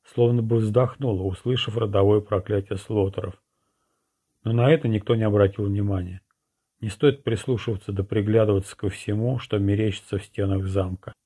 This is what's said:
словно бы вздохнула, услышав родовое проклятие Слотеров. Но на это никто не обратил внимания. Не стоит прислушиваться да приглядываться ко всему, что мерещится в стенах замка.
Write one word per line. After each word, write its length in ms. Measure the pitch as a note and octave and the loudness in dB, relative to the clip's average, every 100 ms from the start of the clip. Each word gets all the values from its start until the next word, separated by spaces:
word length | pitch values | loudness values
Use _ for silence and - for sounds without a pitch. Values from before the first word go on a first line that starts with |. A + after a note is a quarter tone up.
словно 380 | _ - A#2+ A#2+ | _ 0 2 2
бы 160 | A2+ A#2 | 2 0
вздохнула, 680 | A2 A#2 B2+ - C3+ F#2+ | 2 2 0 -2 -4 -2
услышав 540 | F#2+ F#2 A#2 B2+ - A2 | -4 -4 -4 -4 -4 -4
родовое 440 | A2 G2+ G2 G#2 | -2 2 4 4
проклятие 580 | G2+ G2 - G#2 G2 F#2+ | 2 -4 -2 -4 -4 -8
Слотеров. 560 | - G#2+ G2 - F2+ - _ _ _ _ _ _ _ _ _ _ | -4 -2 0 -2 -8 -10 _ _ _ _ _ _ _ _ _ _
Но 120 | A2+ | -2
на 160 | A#2 B2+ | 2 4
это 180 | D#3+ A#2 | 4 2
никто 280 | G#2+ - A2+ | -2 0 0
не 80 | |
обратил 420 | A2 G#2 G2 G#2 G2 | 2 4 4 2 -4
внимания. 560 | G2+ G2+ F#2+ F2+ F#2 _ _ _ _ _ _ | -2 -2 -4 -6 -12 _ _ _ _ _ _
Не 80 | A2 | -10
стоит 360 | - D3 C3+ | 0 0 0
прислушиваться 680 | - G#2+ - A#2 - G2+ - | -2 -4 -2 -4 -4 -6 -6
да 120 | G2+ | -6
приглядываться 720 | G2 A2 G#2 A2 G#2+ G2 F#2+ | -2 -2 2 4 4 2 -2
ко 140 | - G2+ | -6 -8
всему, 500 | - - G#2 A#2+ C3 | -6 -6 -2 -2 -4
что 200 | - G#2+ | -4 -2
мерещится 580 | G2 G2+ A2 G2 - G2 | 0 2 0 -4 -8 -8
в 80 | |
стенах 400 | - - G2 G2 | -8 -6 -2 -2
замка. 480 | F#2+ G2 F#2 F#2 - - | -2 -2 -4 -6 -14 -16